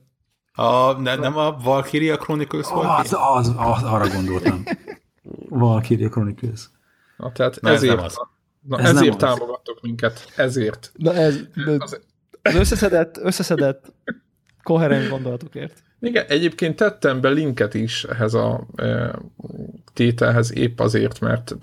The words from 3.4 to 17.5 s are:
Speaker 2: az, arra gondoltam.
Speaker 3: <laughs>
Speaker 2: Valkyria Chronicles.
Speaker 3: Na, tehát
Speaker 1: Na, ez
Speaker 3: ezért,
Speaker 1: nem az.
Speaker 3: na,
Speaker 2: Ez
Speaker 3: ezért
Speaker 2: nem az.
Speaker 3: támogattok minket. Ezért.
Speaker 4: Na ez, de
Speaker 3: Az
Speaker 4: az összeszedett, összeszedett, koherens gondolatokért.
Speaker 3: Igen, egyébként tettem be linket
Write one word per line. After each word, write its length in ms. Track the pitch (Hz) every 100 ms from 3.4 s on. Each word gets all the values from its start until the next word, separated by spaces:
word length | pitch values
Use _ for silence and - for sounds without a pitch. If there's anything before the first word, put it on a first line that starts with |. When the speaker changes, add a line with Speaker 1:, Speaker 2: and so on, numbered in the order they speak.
| 117 120
Speaker 2:
az, 260 | 117 120
arra 240 | 113 107 98
gondoltam. 560 | 95 92 92 - 92 113 - - - _
Speaker 3:
<laughs> 400 | _ - - -
Speaker 2:
Valkyria 600 | 135 120 110 117 110 110
Chronicles. 600 | 117 101 101 117 110 - _ _ _ _ -
Speaker 3:
Na, 140 | 127
tehát 300 | 120 127 -
Speaker 1:
Na, 80 | -
ez 60 | 147
Speaker 3:
ezért, 200 | 127 113
Speaker 1:
nem 100 | 85
az. 100 | - - _ _ _ 135
Speaker 3:
na, 120 | 131
Speaker 2:
Ez 100 | -
Speaker 3:
ezért 300 | 143 127 104
Speaker 2:
nem 100 | 139
az. 60 | 120
Speaker 3:
támogattok 440 | 120 123 - 113
minket. 500 | 120 117 113 - - -
Ezért. 560 | 131 127 107 - - -
Speaker 4:
Na 180 | 156
ez, 260 | 175 156 143 - - 151
de 100 | 147
Speaker 3:
Az 200 | 143 139 _ _ _ -
Speaker 4:
az 140 | - 170
összeszedett, 600 | 196 208 202 170 165 -
összeszedett, 760 | 180 185 180 151 139 135 - _ - - _ _ _ _
koherens 460 | - 165 156 139 135
gondolatokért. 760 | 135 127 123 165 139 143 - _ _
Speaker 3:
Igen, 240 | 240 226 -
egyébként 480 | 147 170 - 165 160
tettem 460 | 208 202 147 131
be 80 | 135
linket 440 | 147 151